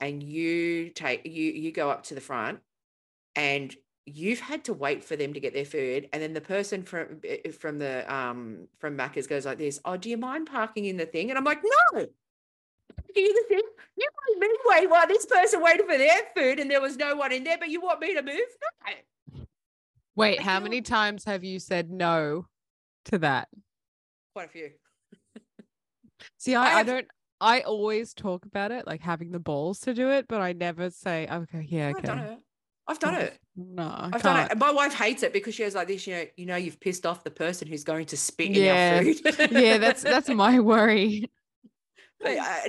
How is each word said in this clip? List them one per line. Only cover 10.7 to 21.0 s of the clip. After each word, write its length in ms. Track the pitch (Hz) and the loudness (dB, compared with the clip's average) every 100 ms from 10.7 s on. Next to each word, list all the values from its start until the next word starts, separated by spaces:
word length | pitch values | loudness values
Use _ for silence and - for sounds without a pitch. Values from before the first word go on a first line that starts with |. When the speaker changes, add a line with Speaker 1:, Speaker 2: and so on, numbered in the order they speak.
| 226 202 | -4 -6
Speaker 1:
in 120 | 185 | -4
the 80 | 160 | -4
thing?" 240 | 160 214 | -4 -4
And 80 | 269 | -2
I'm 80 | 277 | 0
like, 160 | 302 | 0
"No, 440 | 415 571 679 294 - _ _ _ _ _ _ _ _ - | 4 6 6 4 -6 _ _ _ _ _ _ _ _ -18
parking 280 | - 403 392 | -4 2 4
in 60 | |
the 120 | 415 440 | 4 2
thing? 140 | 392 440 - - - | 2 0 -6 -16 -6
You 120 | 554 571 554 392 | -6 -4 -2 2
made 80 | 403 | 2
me 80 | 453 494 | 2 4
wait 240 | 339 359 | 6 8
while 180 | 339 330 | 6 6
this 200 | 415 - | 4 4
person 340 | 403 427 370 | 4 6 6
waited 240 | 330 339 381 | 4 4 4
for 120 | 285 | 4
their 240 | 285 370 427 370 | 6 4 2 0
food 220 | 262 269 | 0 2
and 120 | 277 | 0
there 100 | 277 | 0
was 160 | 269 262 | 0 -2
no 180 | 294 294 | -2 -2
one 160 | 277 | -2
in 120 | 254 | -2
there, 160 | 285 339 | -2 -2
but 100 | 339 | -4
you 100 | 330 | -4
want 180 | 359 330 | -2 -2
me 140 | 320 330 | -2 -4
to 80 | |
move? 160 | 277 302 494 - 622 - - 202 _ _ - | -4 -4 -6 -6 -10 -10 -12 -14 _ _ -20
No." 160 | - - _ _ _ _ _ _ 208 | -20 -20 _ _ _ _ _ _ 0
Speaker 2:
Wait, 240 | 214 196 | 2 2
Speaker 1:
I 40 | |
Speaker 2:
how 140 | 196 190 | 0 -2
Speaker 1:
feel 60 | |
Speaker 2:
many 180 | 208 247 | -2 -6
times 440 | - 226 | -2 0